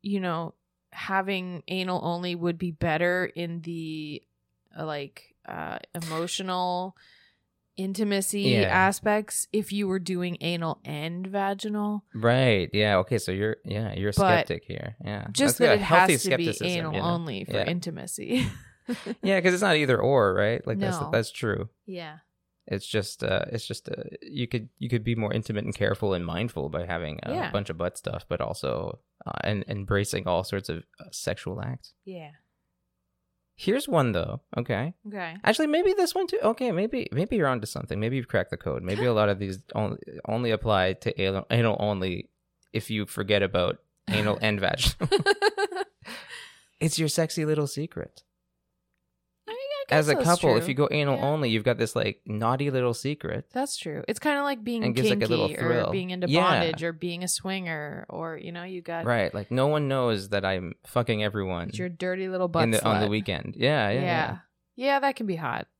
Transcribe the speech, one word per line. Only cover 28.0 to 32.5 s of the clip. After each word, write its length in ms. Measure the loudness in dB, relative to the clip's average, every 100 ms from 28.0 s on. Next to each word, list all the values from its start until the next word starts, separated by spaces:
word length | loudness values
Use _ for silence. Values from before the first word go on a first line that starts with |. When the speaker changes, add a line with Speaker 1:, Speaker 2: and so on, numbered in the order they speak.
| -6 -8 -4
Speaker 2:
but 120 | -4
also, 600 | -2 -2 -2 -2 -4 -10 _ _ -10
uh, 60 | -4
and 220 | -2 -2 -4
embracing 640 | -6 0 0 2 -2 0
all 160 | 0
sorts 240 | 0 -4 -4
of, 160 | -8 -10 _
uh, 60 | -14
sexual 500 | -8 -6 -4 -6 -8
acts. 340 | -8 -10 -14 _
Speaker 1:
Yeah. 260 | -16 -14 -16 -20 _